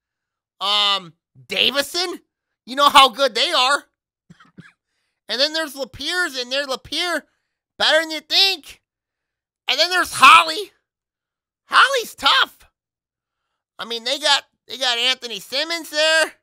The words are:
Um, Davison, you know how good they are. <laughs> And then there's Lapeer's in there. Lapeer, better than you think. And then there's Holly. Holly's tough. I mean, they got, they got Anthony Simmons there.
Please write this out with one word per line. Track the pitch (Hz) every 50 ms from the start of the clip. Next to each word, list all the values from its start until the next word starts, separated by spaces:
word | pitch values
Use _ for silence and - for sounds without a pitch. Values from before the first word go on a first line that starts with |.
| _ _ _ _ _ _ _ _ _ _ _ -
Um, | 185 202 208 208 208 202 196 190 180 165 - _ _ _ _ - 127 -
Davison, | 196 190 196 233 247 277 277 - - 349 370 349 - - _ _ _ _ _ _ _ _ _
you | 208 254
know | 277 294 285
how | - 285 269 262
good | 202 269 277 262 196
they | 233 262 349 330
are. | 277 254 262 285 285 - _ _ _ _ _ _ _ _ _
<laughs> | - _ - _ _ - - - _ _ _ _ _ _ _ _ _ _ _
And | - 214 240
then | 277 311 311
there's | 320 320 294 247
Lapeer's | 269 269 202 - - 277 311 349 359 359 320 262 262
in | 247 240
there. | 262 277 294
Lapeer, | 262 254 - - - 277 311 349 359 330 285 - _ _ _ _ _ _ _ _ _ _ -
better | 202 240 294 320
than | 330 320
you | 320 302
think. | - - 320 359 392 392 381 320 - - - - _ _ _ _ _ _ _ _ _ _ _ _ _ _ _ _ _
And | - 247 277
then | 330 349
there's | 370 359 320 - -
Holly. | - 254 277 311 339 339 320 311 427 392 - _ _ _ _ _ _ _ _ _ _ _ _ _ _ _ _ _ _ _
Holly's | - 254 - 466 508 554 508 427 - -
tough. | - - 277 320 - 370 - - _ _ _ _ _ _ _ _ _ _ _ _ _ _ _ _ _ _ _ _ _ _ _ _ -
I | 185
mean, | 220 233 233 226
they | 247 277 302
got, | 294 302 285 - - _ _ _ _ -
they | 220
got | 247 262 254 240 233
Anthony | 240 254 262 254 240 240 220 190
Simmons | - - 240 269 311 330 339 339 302 -
there. | 302 302 311 320 320 320 311 - - _